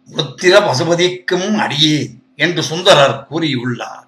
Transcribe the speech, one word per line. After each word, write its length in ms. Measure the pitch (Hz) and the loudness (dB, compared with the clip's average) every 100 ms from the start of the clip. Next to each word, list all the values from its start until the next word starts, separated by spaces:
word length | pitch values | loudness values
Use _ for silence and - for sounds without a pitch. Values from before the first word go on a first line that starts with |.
| - | -12
உருத்திர 440 | - 147 - 180 202 | -8 -8 0 4 4
பசுபதிக்கும் 880 | 185 127 165 170 180 - - 180 196 208 | 4 0 0 2 0 -2 -4 -2 -2 -2
அடியே 400 | - 143 156 151 113 - _ - | -2 0 2 0 -4 -12 _ -6
என்று 260 | 160 160 | -4 -2
சுந்தரர் 520 | 147 165 190 147 135 123 | -6 0 4 4 4 0
கூறியுள்ளார். 840 | - 156 160 123 123 110 107 - | -8 -6 -4 -4 -4 -6 -10 -14